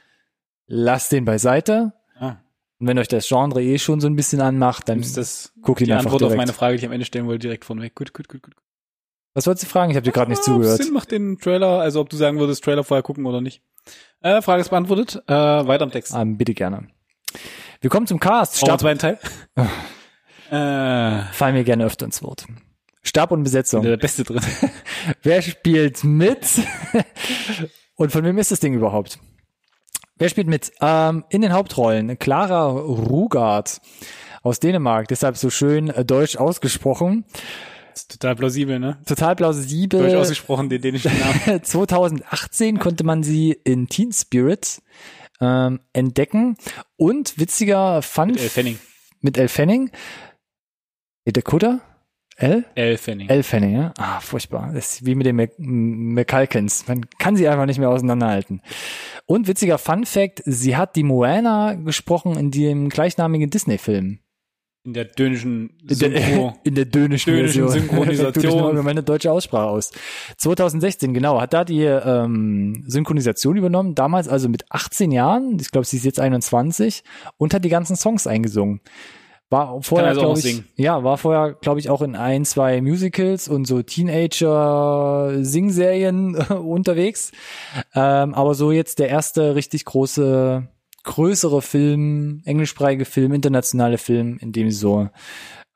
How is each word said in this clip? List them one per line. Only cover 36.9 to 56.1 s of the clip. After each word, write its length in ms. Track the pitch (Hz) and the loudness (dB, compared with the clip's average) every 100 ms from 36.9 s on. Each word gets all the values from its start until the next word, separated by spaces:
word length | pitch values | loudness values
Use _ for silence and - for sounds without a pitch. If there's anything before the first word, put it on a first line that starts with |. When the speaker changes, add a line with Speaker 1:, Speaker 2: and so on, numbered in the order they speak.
| 127 175 226 - - - - - - - | 0 0 -2 -4 -14 -16 -16 -18 -20 -20
Speaker 2:
Ist 180 | - - | -20 -18
total 240 | - 127 | -6 -4
plausibel, 440 | 120 131 135 139 127 | 0 -2 -2 -2 -2
ne? 180 | 131 143 | -4 -6
Speaker 1:
Total 300 | 151 147 165 | -4 0 0
plausibel. 640 | 180 165 147 135 156 190 185 | 2 2 0 -4 -2 0 2
Speaker 2:
Deutsch 140 | 185 | 4
ausgesprochen, 540 | 185 147 147 - 135 139 | 4 2 -2 -4 -2 -2
den 120 | 127 | -2
dänischen 300 | 131 131 139 - | -2 0 0 0
Namen. 440 | - 156 226 180 | 2 0 0 -2
Speaker 1:
<laughs> 0 | |
Zweitausendachtzehn 1160 | - 165 196 180 180 147 - - - - 220 214 | 0 0 2 2 2 -2 -6 -10 -6 -2 0 2
konnte 240 | 175 165 | 0 0
man 200 | 160 160 | 0 0
sie 280 | 147 156 160 - | 2 2 2 2
in 240 | - 127 123 | 0 0 0
Teen 220 | - 233 | -2 -2
Spirit, 720 | - - 123 135 208 - - _ - - - - - | -2 0 2 2 0 -4 -10 _ -20 -20 -20 -14 -2
ähm, 380 | 123 127 127 127 _ | 0 2 0 -2 _
entdecken. 640 | 131 127 131 147 214 247 220 - - - - | -2 0 0 0 2 0 -2 -10 -16 -10 0
Und 400 | 165 277 - - | 2 2 -2 -2
witziger 600 | 165 - 202 196 190 165 | -2 0 2 2 2 0
Fun 280 | - - 185 | -2 0 0
Speaker 2:
Mit 100 | 247 | 0
Elle 100 | 117 | -2
Fanning. 300 | 123 123 110 - _ _ _ | -2 -2 -4 -12 _ _ _
Speaker 1:
Mit 160 | 139 135 | 0 2
Elle 120 | 127 | 2
Fanning. 420 | - 156 247 262 - - - - _ _ _ _ _ _ _ _ _ | 2 2 2 0 -8 -18 -18 -20 _ _ _ _ _ _ _ _ _
Dakota? 540 | 120 123 - 151 226 254 - _ _ _ _ - | -2 -2 2 2 2 0 -6 _ _ _ _ -2
Elle? 280 | 135 226 - | 2 2 0
Speaker 2:
Elle 220 | - 117 113 | -2 0 0
Fanning. 320 | - 101 98 | -4 -6 0
Speaker 1:
Elle 140 | 139 | 2
Fanning, 300 | 127 113 101 | 2 2 2
ja. 180 | 113 165 - | 2 -2 -4
Ah, 220 | - - | -6 -8
furchtbar. 520 | - 127 - - 135 | -8 -8 -6 -8 -6
Das 220 | 143 - | -8 -8
ist 100 | - | -6
wie 100 | 127 | -2
mit 100 | 131 | 0
den 120 | 131 120 | 2 2
Mac-, 200 | 117 - | -2 -4
McCulkins. 1300 | 139 123 113 113 117 | -4 -2 -2 -2 -2